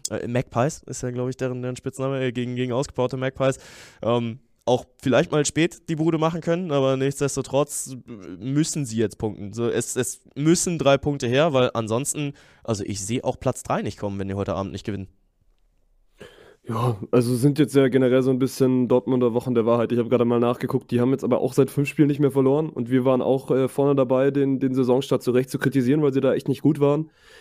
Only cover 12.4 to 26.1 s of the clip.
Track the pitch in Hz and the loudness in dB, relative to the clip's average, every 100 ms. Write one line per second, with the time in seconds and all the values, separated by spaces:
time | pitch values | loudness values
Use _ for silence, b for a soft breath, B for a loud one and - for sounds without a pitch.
12.4 | b b - 104 - 98 98 123 - - | b b -6 -4 -4 -8 -6 -4 -4 -4
13.4 | 131 - - 165 147 - 101 98 98 98 | -4 -4 -4 -4 -4 -6 -6 -6 -6 -4
14.4 | 98 90 98 98 - 98 92 _ _ _ | -4 -4 -6 -8 -8 -8 -10 _ _ _
15.4 | _ _ _ _ _ _ _ - B B | _ _ _ _ _ _ _ -20 B B
16.4 | B B - 113 123 101 - 123 120 123 | B B -8 -2 -2 -2 0 0 2 2
17.4 | 143 143 127 139 135 127 127 131 131 127 | 2 4 2 4 4 4 4 4 2 0
18.4 | 131 - 131 127 120 127 131 127 123 117 | 0 0 2 2 2 2 2 0 2 0
19.4 | 123 120 110 120 117 120 117 120 117 120 | 0 0 2 2 2 0 2 2 4 2
20.4 | 120 123 127 131 - 120 127 135 107 123 | 2 0 -2 -4 -2 0 2 0 0 0
21.4 | 127 143 135 - 143 - 143 143 139 135 | 0 2 2 0 0 2 2 4 2 2
22.4 | 131 147 160 - 117 127 127 127 104 131 | 2 2 0 -6 0 2 2 2 2 0
23.4 | - 135 131 - 139 139 127 131 139 139 | 0 0 0 0 2 2 2 2 2 2
24.4 | 139 135 135 127 123 127 139 131 127 123 | 0 0 0 2 2 2 2 -2 2 0
25.4 | 135 135 135 135 120 156 147 | 0 -2 0 2 2 2 2